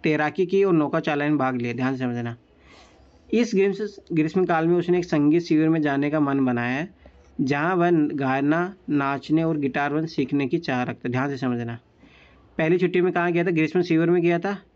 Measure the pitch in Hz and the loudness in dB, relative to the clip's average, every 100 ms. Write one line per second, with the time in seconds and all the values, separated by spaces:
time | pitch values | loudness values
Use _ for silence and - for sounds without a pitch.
0 | 165 151 151 147 180 190 196 170 147 165 | 0 0 -2 -2 0 2 4 2 2 -2
1 | 156 147 147 151 131 127 120 120 127 131 | -2 -2 0 0 0 -2 -4 -2 -4 -2
2 | 127 120 117 117 _ _ - - - _ | -4 -4 -6 -10 _ _ -20 -20 -20 _
3 | - _ _ 220 233 190 196 196 208 - | -20 _ _ -2 0 2 0 0 -8 -10
4 | - 170 156 185 175 165 165 175 170 180 | -6 -2 0 0 0 2 2 0 2 0
5 | 170 156 147 165 170 156 160 160 151 139 | 0 2 4 2 2 2 4 2 2 0
6 | 147 156 143 139 127 120 120 131 175 - | 0 0 0 2 2 0 -2 -4 -6 -12
7 | - _ _ - 131 143 160 185 175 170 | -20 _ _ -6 -2 0 0 2 2 2
8 | 147 139 135 135 143 160 180 202 - 147 | 2 0 0 0 2 0 -2 -8 -4 -2
9 | 139 139 - 156 165 160 139 143 143 147 | 0 -4 0 0 0 0 -2 -2 -2 -2
10 | 165 - 131 143 139 165 165 127 123 117 | -4 -4 -2 0 0 -2 -2 -4 -4 -6
11 | 131 127 139 135 131 120 117 117 _ _ | -4 -2 -4 -4 -4 -4 -6 -10 _ _
12 | - - - - _ - 160 180 175 180 | -20 -20 -20 -20 _ -4 0 2 2 2
13 | 180 175 175 170 170 165 156 185 170 160 | 0 0 0 0 0 0 0 0 2 2
14 | 170 175 170 170 196 196 _ | 4 2 2 0 -2 -8 _